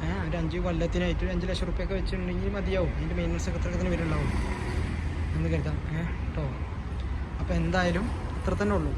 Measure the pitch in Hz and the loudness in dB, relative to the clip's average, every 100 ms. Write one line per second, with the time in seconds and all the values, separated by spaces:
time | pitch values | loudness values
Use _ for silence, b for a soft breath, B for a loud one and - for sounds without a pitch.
0 | 156 185 165 170 165 170 180 165 165 175 | 0 0 0 0 0 0 0 2 2 2
1 | 175 160 180 180 180 180 180 170 180 190 | 2 2 0 0 0 0 0 0 0 0
2 | 180 190 180 180 190 196 180 190 165 - | 0 -2 0 0 0 0 0 2 2 2
3 | 160 175 170 175 175 170 175 175 180 170 | 0 0 0 0 0 0 0 0 2 2
4 | 165 151 147 - - - - - - - | 2 2 2 0 0 -2 -2 0 0 -2
5 | - - - 156 160 160 139 151 - 156 | -2 -2 0 0 2 2 0 -2 -2 -2
6 | 165 - - - 143 123 - - - - | -2 -2 -2 -2 -2 -2 -4 -4 -4 -4
7 | - - - - - 175 165 180 180 175 | -2 -2 -4 -4 0 0 2 2 2 2
8 | 226 - - - - 185 208 202 147 | 0 -2 -4 -2 0 2 2 2 2